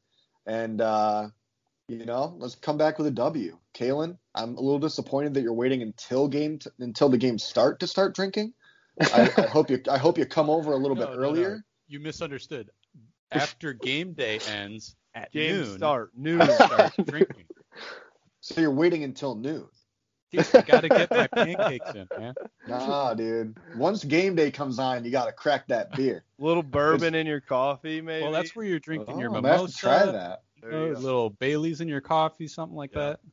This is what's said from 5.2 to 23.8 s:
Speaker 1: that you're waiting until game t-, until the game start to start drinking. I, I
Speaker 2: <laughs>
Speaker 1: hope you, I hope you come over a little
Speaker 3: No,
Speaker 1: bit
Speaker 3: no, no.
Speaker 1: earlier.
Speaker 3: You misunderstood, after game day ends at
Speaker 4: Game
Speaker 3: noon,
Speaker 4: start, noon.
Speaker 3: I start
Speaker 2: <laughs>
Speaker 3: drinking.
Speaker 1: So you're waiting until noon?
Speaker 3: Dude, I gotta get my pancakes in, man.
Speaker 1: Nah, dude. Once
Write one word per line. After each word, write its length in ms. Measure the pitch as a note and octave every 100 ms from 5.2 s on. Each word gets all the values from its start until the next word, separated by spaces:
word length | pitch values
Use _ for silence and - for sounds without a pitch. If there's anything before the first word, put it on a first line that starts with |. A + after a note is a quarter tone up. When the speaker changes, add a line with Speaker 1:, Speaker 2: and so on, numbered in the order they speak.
| D3
Speaker 1:
that 80 | C#3
you're 100 | A#2
waiting 300 | A#2 B2+ C3
until 460 | A2 - - B2+ C#3+
game 300 | C#3+ D3+ D3+
t-, 120 | - -
until 300 | A#2+ G#2+ C#3+
the 100 | B2
game 200 | B2+ A2
start 420 | - A#2+ B2+ -
to 60 | F3+
start 280 | F#3+ F#3+
drinking. 380 | F#3+ F#3+ G#3 A3 - _ _ _ -
I, 300 | - - A#2+ -
I 60 |
Speaker 2:
<laughs> 40 | -
Speaker 1:
hope 240 | D3+ D3+
you, 100 | B2+ C3
I 80 | C3+
hope 200 | D#3+ E3
you 80 | B2+
come 240 | D#3+ D3+
over 220 | D#3+ D3+
a 40 | C3+
little 200 | C#3 A#2+
Speaker 3:
No, 100 | C3
Speaker 1:
bit 40 |
Speaker 3:
no, 20 | B2+
no. 60 | C#3
Speaker 1:
earlier. 360 | E3 F#3+ A3 - _ _
Speaker 3:
You 140 | C#3+
misunderstood, 680 | D#3 - D#3+ C3+ - C#3 G2+ _ _ C3+ A2 _ -
after 400 | B2+ D3 - D#3
game 400 | A#2 B2+ D3 F3+
day 280 | D3+ A2+ G#2+ A2
ends 480 | G#2 G2+ G#2+ - _ _
at 180 | A#2 -
Speaker 4:
Game 240 | D3+ D#3 G3
Speaker 3:
noon, 140 | A#2 F#2+
Speaker 4:
start, 320 | D#3 B2+ G#2 A#2+
noon. 260 | D3+ E3+
Speaker 3:
I 40 | E3+
start 380 | - G#3 - E3+ -
Speaker 2:
<laughs> 40 | D3
Speaker 3:
drinking. 380 | D3 - - - - _ - - - - _ _ _
Speaker 1:
So 200 | - E3+
you're 100 | D#3
waiting 340 | C3+ F3 E3
until 300 | C#3 - C#3
noon? 320 | A2 C3+ C#3+ - _ _ _ _ _ _
Speaker 3:
Dude, 160 | F3 -
I 60 | B3
gotta 280 | - D#3 D#3+
get 200 | D#3 F3
my 160 | A#3+ C3+
pancakes 640 | A#3+ E3+ F#3+ G#3+ B2 F#2
in, 120 | G#2 F#2 -
man. 160 | A#2 C3 - _ -
Speaker 1:
Nah, 480 | B2 C3+ C#3+ B2+
dude. 420 | A2+ A2+ A2+ A2 A2 -
Once 280 | A2+